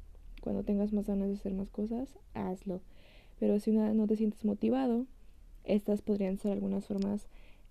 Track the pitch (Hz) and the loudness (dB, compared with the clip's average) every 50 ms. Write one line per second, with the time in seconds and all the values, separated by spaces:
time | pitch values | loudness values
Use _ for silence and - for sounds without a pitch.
0 | - - - - - - - - - - 202 196 202 208 202 202 202 214 214 208 | -18 -18 -18 -18 -16 -16 -14 -10 -6 -4 -4 -2 -2 0 0 0 0 0 0 0
1 | 202 208 202 196 196 196 202 202 - 196 196 190 196 202 - - 208 220 233 233 | 0 0 0 0 0 -2 -2 -4 -4 -4 -4 -4 -6 -6 -6 -4 -4 -4 -4 -4
2 | 269 - - - - - - 220 196 185 185 185 - 196 180 190 - - - - | -6 -8 -10 -14 -18 -12 -8 -6 -4 -4 -4 -6 -6 -6 -8 -8 -8 -12 -20 -20
3 | - - - - - - - - 220 208 208 208 - 220 214 220 214 214 214 220 | -20 -20 -20 -20 -20 -20 -4 0 2 4 4 4 4 4 4 4 4 4 4 4
4 | 214 208 220 214 220 214 214 - - 208 202 - - 220 240 262 269 247 226 233 | 4 4 2 2 2 0 0 0 0 0 0 2 2 2 2 2 2 2 2 2
5 | 262 - - - - - - - - - - - - - 202 208 - - 208 208 | 0 -2 -8 -16 -20 -20 -20 -20 -20 -20 -20 -8 0 2 2 2 4 2 0 2
6 | - - 208 202 196 185 196 202 - 208 202 196 196 196 196 202 202 - 202 196 | 2 2 0 2 2 0 0 0 0 0 0 0 0 0 0 0 -2 -2 0 0
7 | 190 202 208 208 - - - - - - - - - - | 0 0 0 -2 -4 -8 -16 -18 -18 -20 -20 -20 -20 -20